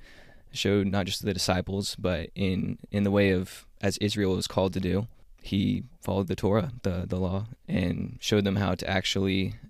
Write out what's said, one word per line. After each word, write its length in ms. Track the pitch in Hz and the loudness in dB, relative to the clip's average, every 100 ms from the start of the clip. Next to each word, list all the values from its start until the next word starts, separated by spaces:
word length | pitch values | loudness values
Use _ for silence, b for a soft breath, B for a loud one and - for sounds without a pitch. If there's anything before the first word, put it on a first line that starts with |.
| B B B B B | B B B B B
showed 340 | - 101 101 98 | -2 2 2 2
not 180 | 98 92 | 0 -2
just 180 | - 107 | -4 -4
the 80 | |
disciples, 640 | 92 - 90 92 98 101 - | -2 0 0 0 -4 -4 -4
but 320 | 90 82 - - | -2 -2 -4 -2
in, 420 | 95 95 95 - - | 0 0 -2 -6 -4
in 120 | 104 | 0
the 80 | 101 | 4
way 200 | 101 98 | 6 6
of, 340 | 92 92 - - - | 4 0 -10 -20 -4
as 160 | 101 - | -2 0
Israel 380 | 104 101 95 92 | 0 2 2 2
was 120 | - | 0
called 260 | - 95 | 2 2
to 60 | 92 | 0
do, 280 | 92 92 113 - - - | 0 0 -2 -10 -20 -18
he 420 | - 98 98 98 - - | -2 0 2 0 -4 -10
followed 260 | - 95 90 | -2 -2 0
the 80 | 92 | 0
Torah, 360 | 98 107 104 - | 2 2 0 -4
the, 220 | 98 90 90 | -4 -2 -2
the 100 | 92 | -2
law, 300 | 92 95 110 - - | -2 -2 -6 -12 -4
and 500 | - 90 - - - | 0 0 -2 -6 -6
showed 240 | - 104 98 | 0 2 2
them 100 | 98 | 2
how 200 | 95 90 | 0 0
to 140 | - | 0
actually, 640 | 95 - 98 95 95 95 - - | -2 0 0 2 2 0 -4 -14